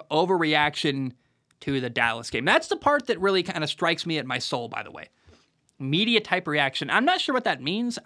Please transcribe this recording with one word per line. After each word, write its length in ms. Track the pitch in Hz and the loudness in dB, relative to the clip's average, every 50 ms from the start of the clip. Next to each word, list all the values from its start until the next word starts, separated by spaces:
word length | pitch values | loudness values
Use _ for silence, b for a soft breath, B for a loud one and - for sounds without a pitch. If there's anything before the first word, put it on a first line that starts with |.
| - - | -4 0
overreaction 1000 | 143 160 180 175 190 170 165 151 151 151 147 151 147 - - 151 139 139 135 127 - _ _ _ _ _ _ _ _ - | 2 2 4 4 2 2 2 2 2 4 2 2 0 0 -2 0 0 -2 -4 -6 -8 _ _ _ _ _ _ _ _ -10
to 200 | - 143 139 131 | -4 -2 -2 -2
the 120 | 123 131 | -2 -2
Dallas 400 | 117 120 117 117 113 117 117 - | 0 2 2 2 2 0 -4 -6
game." 140 | - 117 131 | -4 -2 2
That's 240 | 170 220 330 - - | 2 2 2 2 -2
the 80 | 415 | -4
part 280 | - - 277 294 285 - | 0 2 2 2 2 2
that 140 | - 233 175 | 0 -2 0
really 240 | 190 196 190 185 170 | 2 2 2 2 0
kinda 240 | - - 165 156 | 0 -2 -4 -2
strikes 400 | 143 - - 175 170 170 - - | -4 -2 0 0 0 0 0 -2
me 100 | 170 160 | -2 -2
at 80 | 151 120 | -2 -2
my 140 | 131 127 123 | -2 -4 -4
soul, 280 | - - 143 123 117 | -4 -2 -4 -4 -4
by 140 | 113 - 113 | -6 -8 -10
the 80 | 104 73 | -10 -10
way. 200 | - - - - _ b b b b b b b b b _ _ _ | -14 -16 -16 -18 _ b b b b b b b b b _ _ _
Media 440 | - 135 135 147 175 220 240 233 214 | -8 -4 0 0 2 2 2 2 2
type 260 | - - 180 185 180 | 2 2 0 0 0
reaction. 420 | 160 147 147 143 135 - - 156 135 | 0 0 2 2 0 0 -4 -2 0
I'm 160 | 156 208 254 | 2 2 4
not 160 | 339 359 359 | 2 2 0
sure 140 | - - 262 | 0 0 -2
what 80 | 247 - | 0 0
that 180 | 214 156 123 | 0 -2 -2
means. 380 | 127 151 185 220 240 240 226 - - | -2 -4 -2 -2 -2 -4 -6 -4 -2